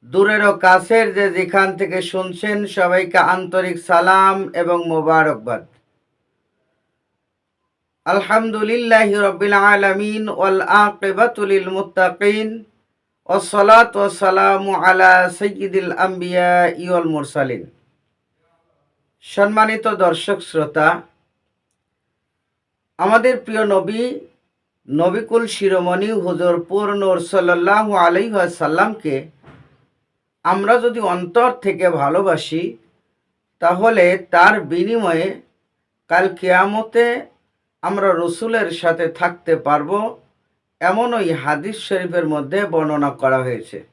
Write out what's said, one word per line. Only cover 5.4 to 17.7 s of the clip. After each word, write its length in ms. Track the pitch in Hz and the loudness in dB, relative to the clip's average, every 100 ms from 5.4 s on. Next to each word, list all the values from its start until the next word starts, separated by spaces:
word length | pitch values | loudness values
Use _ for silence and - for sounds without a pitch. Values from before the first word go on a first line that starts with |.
| 113 113 - _ _ _ _ _ _ _ _ _ _ _ _ _ _ _ _ _ _ _ _ _ _ _ | -6 -8 -10 _ _ _ _ _ _ _ _ _ _ _ _ _ _ _ _ _ _ _ _ _ _ _
আলহামদুলিল্লাহি 1080 | - 196 190 214 226 214 214 240 233 220 214 | -2 -2 2 0 0 -4 -2 -2 4 4 4
রাব্বিল 380 | 202 202 175 202 | 2 0 0 0
আলামিন 760 | 202 202 202 196 190 214 214 214 | 4 4 4 2 0 -4 -6 -6
ওয়াল 320 | - 190 190 | -2 0 0
আকিবাতু 840 | - 208 208 208 196 185 233 226 202 | 2 4 4 0 -4 0 0 0 0
লিল 240 | 196 185 | 0 0
মুত্তাকিন 920 | 190 190 - 185 180 202 214 220 226 214 _ _ _ _ _ - | -8 -6 0 0 0 -2 0 -4 -10 -18 _ _ _ _ _ -4
ওয়াসসালাতু 720 | 190 185 208 202 226 233 202 | -4 -2 2 6 8 6 2
ওয়াসসালামু 760 | 202 190 196 190 196 196 196 | -4 0 0 2 2 0 -2
আলা 560 | 190 175 185 185 185 180 | 0 2 6 6 6 4
সাইয়্যিদিল 640 | 180 202 190 196 185 180 | -2 -6 -6 -4 -4 -4
আমবিয়া 760 | - 190 185 180 180 180 180 175 160 175 | -2 -2 -2 -4 0 2 4 2 -2 -2
ওয়াল 140 | 180 | -2
মুরসালিন। 600 | 165 151 135 151 135 113 80 | -2 -4 -4 -4 -4 -6 -12